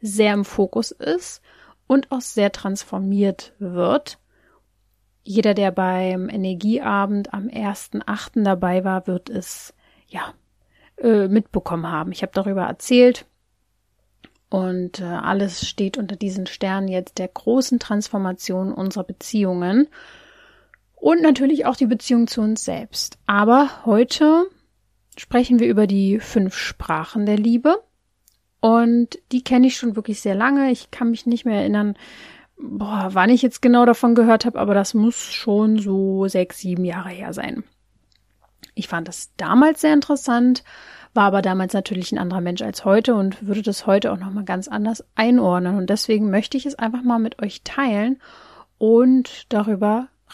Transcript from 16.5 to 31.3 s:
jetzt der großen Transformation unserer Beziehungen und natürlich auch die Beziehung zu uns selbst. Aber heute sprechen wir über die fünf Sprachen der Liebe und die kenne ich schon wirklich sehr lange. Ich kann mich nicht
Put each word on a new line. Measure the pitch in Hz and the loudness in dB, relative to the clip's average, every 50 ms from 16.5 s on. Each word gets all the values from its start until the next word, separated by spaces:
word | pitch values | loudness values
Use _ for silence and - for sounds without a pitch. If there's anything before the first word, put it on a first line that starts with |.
| - - - 190 190 196 196 190 | -8 -6 -4 -4 -2 -2 -2 -2
jetzt | 185 185 185 - _ - | -4 -4 -6 -6 _ -8
der | 185 185 | -8 -8
großen | - - - 220 233 262 254 - 262 233 | -10 -6 -2 2 2 2 2 2 0 -2
Transformation | - - 214 208 208 - - 202 196 185 185 180 - - 185 185 190 190 - | 0 -2 -2 -4 -2 -4 -4 -4 -4 -4 -6 -6 -8 -6 -4 -4 -4 -4 -4
unserer | - 190 190 185 208 180 | -4 -6 -6 -6 -6 -8
Beziehungen | - 185 - - - - 214 202 190 185 180 175 180 196 247 294 302 - - - - - - - _ _ _ _ _ _ _ _ _ _ _ _ _ _ _ | -10 -12 -14 -14 -6 -2 -2 0 0 -2 -2 -2 0 2 2 2 2 -2 -14 -20 -20 -20 -20 -20 _ _ _ _ _ _ _ _ _ _ _ _ _ _ _
und | - - 330 339 320 | 2 2 2 4 4
natürlich | 311 277 247 269 277 302 269 - | 4 4 4 2 2 2 2 0
auch | - 262 | -2 0
die | - 277 | 0 0
Beziehung | 220 247 214 - - 254 233 233 | 0 0 -2 0 0 2 2 2
zu | 226 - - 214 | 0 0 -2 -2
uns | 214 220 220 - | -2 -2 -2 -4
selbst. | - - 156 - - - - - - - _ _ | -6 -6 -8 -8 -10 -10 -10 -10 -10 -10 _ _
Aber | - 202 202 208 220 240 269 285 269 - - - | 0 2 2 6 6 6 6 6 4 0 -4 0
heute | 226 208 214 247 - - - 311 302 311 330 359 381 - _ _ _ _ _ _ _ _ _ _ _ _ | 2 4 4 4 2 2 4 4 6 6 6 4 0 -4 _ _ _ _ _ _ _ _ _ _ _ _
sprechen | - - - - 247 247 247 247 233 | -20 -12 0 0 0 4 4 4 4
wir | 233 | 4
über | 240 226 202 214 | 4 4 4 2
die | 190 196 196 196 196 196 220 | 2 2 2 2 2 0 0
fünf | - - - 226 196 185 - | -2 -2 0 0 0 0 -2
Sprachen | - - - - - - - 160 156 160 - - 220 208 | -6 -8 -10 -10 -10 -6 -4 -4 -4 -4 -6 -4 -2 0
der | 208 208 220 | 0 0 2
Liebe | 214 233 233 240 247 294 349 427 - _ _ _ _ _ _ _ _ _ _ _ _ _ _ _ | 2 2 2 2 4 2 2 2 -2 _ _ _ _ _ _ _ _ _ _ _ _ _ _ _
und | - 226 226 233 233 233 233 240 240 233 - - _ _ 254 | 2 4 4 4 4 4 4 2 2 0 -4 -14 _ _ -4
die | 254 254 | -4 -2
kenne | - 254 247 254 | 2 4 6 6
ich | 262 - | 4 4
schon | - - 240 202 | 0 -4 -4 -4
wirklich | 220 208 - 208 - | -4 -6 -6 -8 -6
sehr | - 208 190 | -4 -2 -2
lange. | 196 220 262 277 277 269 262 | 0 2 2 2 2 2 0
Ich | 247 - - _ | 0 -2 -4 _
kann | - - 247 233 | -8 -4 -2 -2
mich | 233 - - | -2 -2 -2
nicht | 240 | -2